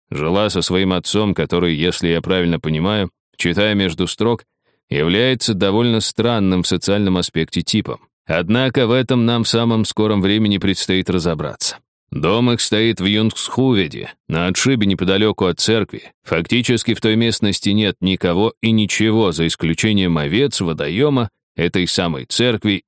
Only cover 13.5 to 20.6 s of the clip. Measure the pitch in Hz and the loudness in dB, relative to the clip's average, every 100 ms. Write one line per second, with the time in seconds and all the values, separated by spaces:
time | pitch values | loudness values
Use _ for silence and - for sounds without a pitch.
13.5 | - 131 110 82 65 50 - - 78 87 | 0 2 2 0 -4 -12 -14 -6 -2 -2
14.5 | 92 127 131 101 92 90 98 107 98 92 | 0 0 2 2 2 0 2 2 2 0
15.5 | 85 - 110 98 - - _ - 85 85 | 0 0 0 -2 -8 -18 _ -4 -2 0
16.5 | 117 120 117 - 107 113 110 117 107 104 | 0 2 0 0 0 2 2 2 0 -2
17.5 | 98 101 101 107 - 92 92 90 87 107 | 0 0 0 0 0 -2 0 0 2 0
18.5 | - 113 110 104 - 110 110 104 76 82 | 0 0 2 0 0 2 2 2 0 -2
19.5 | - 80 82 110 104 92 80 73 95 139 | -2 -2 0 0 2 2 0 0 0 0
20.5 | - | -2